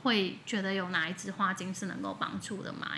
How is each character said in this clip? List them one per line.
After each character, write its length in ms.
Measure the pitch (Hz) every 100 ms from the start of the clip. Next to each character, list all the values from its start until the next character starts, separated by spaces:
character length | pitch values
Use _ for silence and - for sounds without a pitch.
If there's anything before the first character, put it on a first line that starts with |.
会 380 | 254 214 185 -
觉 160 | - 214
得 140 | 190
有 140 | 196 180
哪 200 | 175 160
一 40 |
支 180 | 185 196
花 240 | 185 190
精 180 | 190 185
是 140 | 180 190
能 160 | -
够 140 | 196 190
帮 220 | - 196
助 200 | - 196
的 120 | -
吗？ 180 | - -